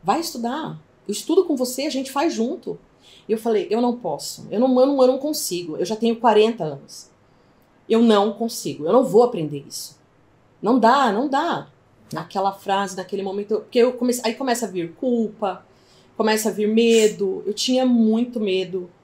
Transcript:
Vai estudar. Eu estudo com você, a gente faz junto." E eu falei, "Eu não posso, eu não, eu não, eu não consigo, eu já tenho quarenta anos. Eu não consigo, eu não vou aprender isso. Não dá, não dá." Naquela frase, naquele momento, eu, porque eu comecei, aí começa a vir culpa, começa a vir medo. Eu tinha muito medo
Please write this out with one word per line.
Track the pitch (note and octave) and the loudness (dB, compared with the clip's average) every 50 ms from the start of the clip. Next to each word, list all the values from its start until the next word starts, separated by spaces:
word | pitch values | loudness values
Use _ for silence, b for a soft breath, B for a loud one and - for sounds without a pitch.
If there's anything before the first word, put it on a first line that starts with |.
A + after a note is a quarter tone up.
Vai | _ E3+ G#3 D4+ | _ -2 -2 -2
estudar. | E4 - - B3+ A#3 A#3 B3+ D4+ D#4 - D#3+ D#3 _ _ _ _ _ | -2 -6 -8 -6 -6 -6 -4 -6 -8 -8 -10 -14 _ _ _ _ _
Eu | - | -10
estudo | G#3 - - - D#4 F4+ F4+ | -8 -8 -4 0 2 2 2
com | - D#4 B3 | 2 0 -2
você, | B3+ B3 - - C4+ | -2 -4 -4 -4 -6
a | D#4 | -4
gente | - C4 C4+ - | -4 -6 -6 -4
faz | - C#4+ D4 E4+ B3+ | -2 -2 -2 0 0
junto." | G#3+ A3 B3 E4 - - - E3+ E3 _ _ _ b b b b b b b | -2 -4 -4 -4 -8 -10 -12 -12 -12 _ _ _ b b b b b b b
E | G#3 | -6
eu | A3 | -4
falei, | - A#3+ A3+ G#3 F3 - | -2 -2 -2 0 0 -2
"Eu | G3+ A3+ | -2 0
não | B3 A#3+ A#3 A#3+ | 0 0 -2 -4
posso, | - F3 D3 C#3+ - - - - - - | -6 -8 -8 -6 -8 -12 -14 -14 -14 -8
eu | - G3+ | -2 0
não, | B3 C4 B3+ B3 | 2 2 4 4
eu | B3+ | 4
não, | C#4 C#4+ C4+ | 4 4 4
eu | B3+ B3+ | 4 4
não | C4 C4+ | 4 2
consigo, | C4+ D4+ D#4 - - - F#3 F3 F3 D3+ D#3 | -2 -4 -4 -4 -6 -4 -6 -6 -6 -6 -4
eu | - F3 | -4 -4
já | F3 A3 G#3+ | -4 -2 -2
tenho | A3+ A3+ A#3 | 0 -2 -2
quarenta | A3+ - - G#3+ G#3 G#3+ A3+ A#3 A3+ F3 | 2 2 4 4 6 4 4 2 -2 -6
anos. | D#3 C#3+ C#3 - - - - - _ _ _ _ _ _ _ _ _ _ _ _ _ _ _ _ _ | -8 -8 -10 -14 -20 -20 -20 -20 _ _ _ _ _ _ _ _ _ _ _ _ _ _ _ _ _
Eu | A3 A3+ | 2 4
não | A#3 A#3 G#3+ G3+ G3+ A3 | 6 6 6 6 4 2
consigo, | G#3+ - A3+ A#3 - - - F3 C#3 - D3 | -2 -4 -6 -8 -6 -8 -8 -8 -8 -6 -2
eu | D#3+ F#3+ | 2 4
não | B3 B3 | 4 4
vou | F#3 E3+ G#3+ B3 | 4 4 4 4
aprender | A#3+ - - D#3+ D3+ D3 C#3+ C#3 - | 4 2 -4 -6 -6 -6 -10 -12 -12
isso. | - - - - - _ _ _ _ _ _ _ _ _ _ _ _ _ | -14 -14 -14 -14 -18 _ _ _ _ _ _ _ _ _ _ _ _ _
Não | - G3 B3 C4+ | 0 2 2 4
dá, | A3 A3+ A#3 C#4+ C#4 A#3+ | 4 4 4 4 2 2
não | G3 G3+ C4+ D4+ | 0 0 -2 -2
dá." | C4 C4+ D#4 E4+ D4 D3+ C#3 - _ _ _ _ _ _ _ _ - | -2 -2 -2 -2 -4 -6 -8 -12 _ _ _ _ _ _ _ _ -10
Naquela | D#3 E3 - - G3 F#3+ G3 F#3+ | -10 -10 -8 -6 -2 -2 -2 -4
frase, | F#3+ - - G3 G3 G3+ F#3+ F#3+ | -4 -4 -2 -2 -2 -2 -4 -6
naquele | F#3 F#3 - - F#3+ F#3+ | -10 -10 -8 -6 -6 -6
momento, | G3 F#3+ G3+ G3+ G3+ | -4 -6 -6 -4 -4
eu, | A3 G#3 | -4 -4
porque | - - - B3 | -4 -2 2 2
eu | A#3 B3+ B3 | 2 2 2
comecei, | B3 B3 B3+ A#3 A#3+ - | 0 -2 -2 -2 0 -2
aí | A3 A#3 | -4 -4
começa | - C4+ C4 A#3+ A#3 - | -2 -2 -2 -2 -2 -2
a | G3 | -6
vir | F3+ F#3 E3 E3 E3 | -6 -6 -6 -6 -8
culpa, | - - B3+ A#3+ A#3 A3+ G3+ - - - G3 F3+ F3+ - b b b b b b b b b b | -6 -2 -2 0 0 0 -2 -4 -6 -6 -6 -6 -8 -14 b b b b b b b b b b
começa | - A3 A3 A3 G#3+ G#3+ A3 | -4 0 0 0 0 0 -2
a | |
vir | F#3 G3 G#3+ G#3 | -2 0 0 2
medo. | A3 A3 A#3 A#3 A3+ A3+ A3 G#3 F3 E3+ G3+ F#3+ F#3+ F#3+ - | 4 4 4 6 6 6 6 4 2 2 -4 -4 -4 -4 -6
Eu | F#3+ G#3 | -6 -6
tinha | - - B3 B3+ B3+ C4 | -4 -2 0 2 2 2
muito | B3+ B3 A#3 A3+ A3 A3 A3+ A#3+ B3 - A#3+ | 4 4 4 4 4 4 2 0 -2 -2 -4
medo | G#3+ G3+ F#3 F#3+ F#3 E3+ F3+ F#3 F3+ F3 _ _ | -2 -2 0 -2 -2 -4 -6 -8 -8 -10 _ _